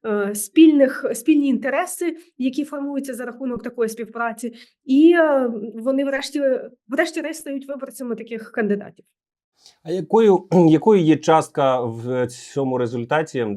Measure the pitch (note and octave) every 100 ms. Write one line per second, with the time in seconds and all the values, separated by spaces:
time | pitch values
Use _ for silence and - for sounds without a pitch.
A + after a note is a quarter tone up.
0 | A3 G#3 G3+ G#3 - D#4 D#4+ C#4+ B3+ -
1 | C4+ A#3+ - D4 C#4 A#3 C4+ C#4 F4+ -
2 | F4 E4 _ - B3+ C#4 D4 D4 C#4 C#4
3 | C4+ A#3 A#3+ A#3+ C4 A#3 B3 A#3+ A3 A3
4 | A3+ A#3 A#3 A3+ A#3 - _ _ - C4+
5 | E4 E4+ D#4 C4+ B3 A3+ A3 A3+ A#3+ C4+
6 | C#4 C4+ - D4 C4+ B3+ - _ - C#4+
7 | E4+ E4 D4 D#4+ C#4+ C#4 C4+ C#4 C4 -
8 | B3 A3 A3 A3+ A3 B3 G#3 G3+ - _
9 | _ _ _ _ _ _ _ _ D#3+ F3+
10 | D#3 A3 G#3+ F#3 - F3+ E3 D3+ A3 G3+
11 | D#3+ D3 - D#3+ C#3+ D3+ C3+ B2+ A#2+ A2+
12 | A#2+ B2+ B2 - - C#3+ C3 B2+ A#2+ B2
13 | A#2+ D3+ D3+ C3 G#2+